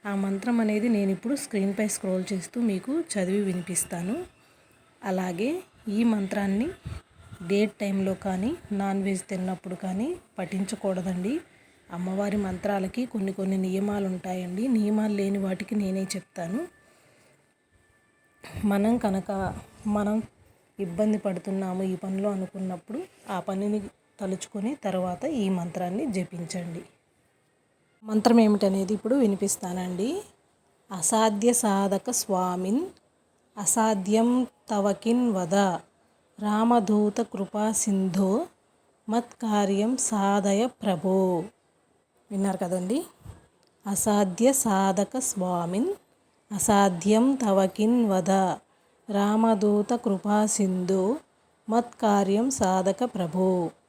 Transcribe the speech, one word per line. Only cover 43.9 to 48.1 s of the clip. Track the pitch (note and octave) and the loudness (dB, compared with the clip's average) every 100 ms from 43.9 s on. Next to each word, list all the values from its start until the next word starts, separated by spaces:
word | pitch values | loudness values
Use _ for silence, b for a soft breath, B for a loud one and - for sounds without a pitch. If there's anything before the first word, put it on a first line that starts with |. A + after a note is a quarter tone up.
| G3 A3 G#3 G3 F3 A#3+ | 0 2 4 2 4 2
సాధక | C4+ A3+ F#3+ G3 F#3+ G3 C4 | 4 2 2 2 2 -2 -2
స్వామిన్ | B3+ G3+ F3+ F3 E3+ F#3+ E4+ G4+ _ _ _ _ _ | -4 -4 -2 -2 -2 -2 -2 -4 _ _ _ _ _
అసాధ్యం | G3+ - G3+ G3 F3 G3+ G#3+ B3+ | -2 4 6 6 4 2 4 4
తవకిన్ | C4+ A3 G3 F#3+ G3+ G#3+ B3 | 2 2 4 2 2 2 4
వద | A3 | 4